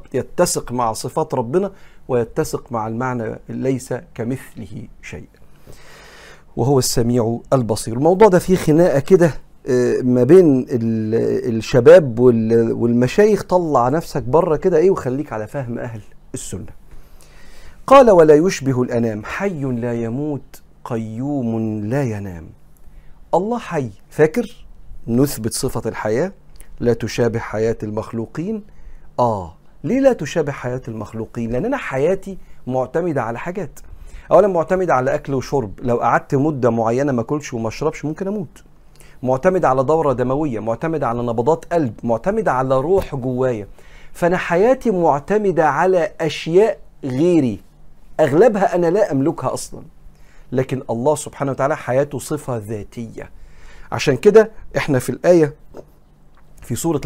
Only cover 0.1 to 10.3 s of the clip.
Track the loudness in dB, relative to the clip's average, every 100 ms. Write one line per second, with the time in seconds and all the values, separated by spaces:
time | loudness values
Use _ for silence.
0.1 | -6 -4 0 0 0 -4 -2 -2 -4 -6
1.1 | -6 -4 -4 -2 -2 -2 -6 -20 -18 -4
2.1 | -2 -2 -4 -4 -6 -6 -6 -6 -4 -4
3.1 | -4 -6 -10 -12 -6 -2 -2 -4 -10 -10
4.1 | -8 -6 -6 -10 -16 -14 -14 -16 -18 -16
5.1 | -16 -16 _ -20 -20 -20 -20 -20 -20 -20
6.1 | -20 -20 -20 -10 -2 2 2 2 0 2
7.1 | 2 0 -4 0 0 0 -4 -4 0 2
8.1 | 6 6 6 4 2 4 4 4 2 4
9.1 | 4 4 0 -12 -12 -2 0 2 0 2
10.1 | 2 8